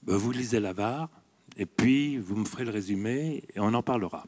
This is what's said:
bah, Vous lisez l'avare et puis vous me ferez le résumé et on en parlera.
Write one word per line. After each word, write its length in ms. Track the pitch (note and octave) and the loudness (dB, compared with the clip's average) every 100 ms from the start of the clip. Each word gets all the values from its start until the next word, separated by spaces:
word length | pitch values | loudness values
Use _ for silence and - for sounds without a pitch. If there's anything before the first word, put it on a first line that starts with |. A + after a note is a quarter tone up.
bah, 140 | - G2 | 2 2
Vous 140 | A2 | 2
lisez 280 | B2 B2+ A2+ | 0 0 0
l'avare 500 | G#2 F#2 G#2 C3 D#3+ - _ _ _ - | 0 0 -2 -2 -6 -10 _ _ _ -6
et 100 | G2 | -6
puis 520 | _ B2 C3+ D3 C#3+ | _ 4 6 4 -2
vous 180 | F#2+ G#2 | -4 -2
me 80 | |
ferez 200 | G#2 - | -2 -2
le 60 | B2 | -4
résumé 720 | G#2+ F#2+ G2+ G#2 B2+ D#3 D3+ - | -2 -2 -2 0 -2 -2 -4 -8
et 60 | - | -2
on 140 | G#2 | 2
en 80 | A#2 | 2
parlera. 420 | A#2+ B2+ F#2 D#2+ | 2 0 0 -6